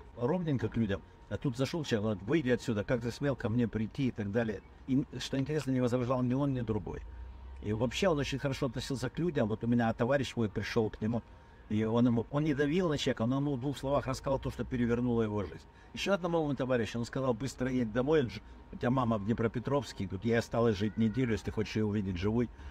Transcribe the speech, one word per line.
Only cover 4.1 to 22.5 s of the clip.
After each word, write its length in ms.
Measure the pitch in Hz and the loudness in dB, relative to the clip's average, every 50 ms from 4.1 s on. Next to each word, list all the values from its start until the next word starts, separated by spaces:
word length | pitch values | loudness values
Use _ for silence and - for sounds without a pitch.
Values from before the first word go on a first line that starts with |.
так 200 | - - 107 101 | 0 -2 -4 0
далее. 300 | 98 120 117 110 104 - - - - - - - | 0 0 0 0 -2 -6 -10 -14 -20 -14 -4 0
И, 160 | 131 135 131 - - 127 | 0 0 0 0 -6 -8
что 180 | - - - 135 | -8 -4 -4 -2
интересно, 340 | 135 135 151 151 135 135 | -2 -2 -2 -2 0 0
не 100 | 131 127 | 2 2
возражал 420 | 127 120 117 127 123 117 135 127 127 | 2 2 2 2 2 0 0 2 2
ни 100 | 123 123 | 2 2
он, 200 | 135 143 143 135 | 2 0 0 0
ни 80 | 127 | -2
другой. 400 | 117 110 110 107 85 85 76 - - - - - - - - - - - - - - | -2 -2 -2 -2 -2 -4 -8 -8 -10 -12 -14 -14 -14 -14 -14 -16 -16 -16 -14 -8 -4
И 100 | 202 214 | -4 0
вообще 340 | 214 240 247 - - 202 190 | 0 0 0 2 2 4 4
он 100 | 165 143 | 4 4
очень 220 | 135 - - 131 | 2 -2 -2 -2
хорошо 280 | - 143 135 - 151 131 | -2 -2 -2 0 -2 -2
относился 420 | - 131 - - 139 117 120 123 | -2 -4 -4 -4 -4 -4 -4 -4
к 100 | - - | -2 -2
людям. 300 | 165 175 151 139 120 104 | -2 0 2 2 2 2
Вот 120 | 107 - - | 0 -2 0
у 20 | 113 | 2
меня 240 | 120 120 117 113 | 4 4 4 2
товарищ 460 | 110 - 123 117 135 143 127 - - - | 2 2 2 2 2 2 0 -2 0 0
мой 100 | 113 101 | 0 0
пришёл 420 | - - 101 - - 120 113 104 | 0 -4 -4 0 2 2 2 2
к 120 | - - | 0 -2
нему, 200 | 110 107 120 113 - - - - - - - - - - | -2 -2 -2 -2 -4 -8 -14 -20 -20 -20 -20 -20 -6 -2
и 160 | 107 107 110 | 0 0 2
он 220 | 110 113 120 120 127 | 2 4 4 6 6
ему, 180 | 117 117 113 - | 4 2 0 0
он 140 | 139 147 151 | -2 0 0
не 80 | 160 143 | 2 2
давил 340 | 123 151 143 151 185 190 170 | 2 2 2 2 2 2 2
на 100 | 151 135 | 0 0
человека, 260 | - 135 123 - 135 | 0 0 0 0 0
он 100 | 117 131 | 0 2
ему 240 | 139 143 147 143 123 | 0 0 0 -2 -2
в 20 | |
двух 180 | 117 147 135 - | -2 -4 -4 -4
словах 300 | - 135 143 135 117 135 | -2 0 0 0 0 -2
рассказал 320 | 131 - - 143 139 131 | -4 -4 -2 -2 -2 0
то, 120 | - 135 | -2 -4
что 120 | - - 117 | -4 -4 -4
перевернуло 580 | - 131 120 120 113 120 120 123 123 120 113 | -4 0 2 2 2 2 2 2 2 2 2
его 220 | 113 107 104 104 95 | 2 2 0 -2 -4
жизнь. 220 | 73 69 - - - - - - - - | -4 -8 -12 -16 -20 -20 -20 -20 -14 -10
Ещё 200 | 117 - 202 196 | -6 0 2 2
одному 240 | 190 175 175 170 165 | 2 2 0 0 2
моему 180 | 156 147 139 | 2 0 0
товарищу 420 | 117 135 123 131 120 113 98 - 117 | -2 0 2 2 2 2 0 -2 -4
он 60 | 117 | -6
сказал: 300 | - - 139 135 135 120 | -4 -4 -2 0 0 0
«Быстро 360 | 107 139 123 - - 127 131 | 0 -2 -6 -4 -4 -2 0
едь 220 | 131 127 123 110 | 0 0 0 0
домой, 300 | 104 123 123 139 160 156 | 0 0 2 4 4 4
он 80 | 131 107 | 4 2
ж-, 120 | - - - - - - - - - | -2 -8 -12 -14 -18 -20 -18 -16 -8
у 40 | - | -2
тебя 120 | - 123 | 0 2
мама 280 | 127 135 127 113 117 107 | 2 4 4 2 2 2
в 80 | 98 | 2
Днепропетровске, 840 | 104 117 - 113 113 - 123 110 - 113 113 107 - - - 101 92 | 0 0 2 0 0 0 -2 -2 0 0 0 -2 -4 -6 -8 -6 -6
тут 160 | 101 98 92 | -6 -4 0
я 160 | 113 113 117 | 2 2 2
осталась 380 | 110 - - 117 113 117 107 90 | 2 0 0 2 4 4 4 2
жить 180 | 104 110 - 107 | 0 -2 2 2
неделю, 360 | 113 113 101 127 131 117 110 | 2 2 2 0 0 0 0
если 140 | 95 - - | -2 -2 -4
ты 40 | |
хочешь 240 | - - 104 - - | -4 -4 -4 -2 0
её 120 | 110 107 107 | 0 0 2
увидеть 280 | 101 107 98 95 95 | 0 0 -2 -2 -2
живой, 340 | 87 95 104 110 120 123 113 | -2 0 0 2 0 0 -2